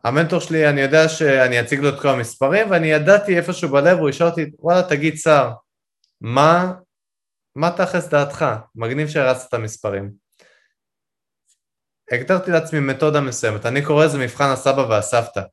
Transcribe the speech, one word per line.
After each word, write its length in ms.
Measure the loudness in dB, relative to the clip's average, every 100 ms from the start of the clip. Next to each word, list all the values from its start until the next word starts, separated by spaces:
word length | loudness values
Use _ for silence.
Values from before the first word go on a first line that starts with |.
המנטור 360 | 0 -2 0 -4
שלי, 300 | -2 0 2
אני 120 | 2
יודע 280 | 2 4 2
שאני 520 | 0 2 4 2 0
אציג 180 | -2 -2
לו 100 | -2
את 120 | 0
כל 60 | -2
המספרים, 640 | -2 -4 -4 0 0 0
ואני 160 | 0 2
ידעתי 500 | 2 4 4 4 -2
איפשהו 320 | -2 -6 0
בלב, 280 | 2 4 4
הוא 120 | 0
ישאל 180 | 0 -2
אותי, 240 | -2 -8 -6
"וואלה, 300 | 0 0 2
תגיד, 260 | -2 -2
סער, 360 | -2 4 4 4 -6 _ _ _ _ _ _
מה, 520 | -2 4 4 4 0 -8 _ _ _ _ _ _ _
מה 160 | -4 -4 -2
תכלס 300 | -2 -4 0
דעתך? 380 | 0 0 -2 -4 -4 -12
מגניב 320 | -10 -6 -6 -4
שהרצת 420 | -2 0 -2 -4
את 40 |
המספרים." 580 | -6 -6 -8 -6 -6 -8 -16 _ _ _ _ _ _ _ _ _ _ _ _ _ _ _ _ _ _ -6
הגדרתי 400 | -6 -2 -2 0
לעצמי 280 | -2 0 -4
מתודה 420 | -2 0 0 0
מסוימת, 440 | -2 -4 -4 -2
אני 200 | -4 -4
קורא 200 | 0 2
לזה 120 | 2 0
מבחן 320 | -6 -2 0
הסבא 280 | 2 0 0
והסבתא. 600 | 0 0 2 -2 -2 -8 -10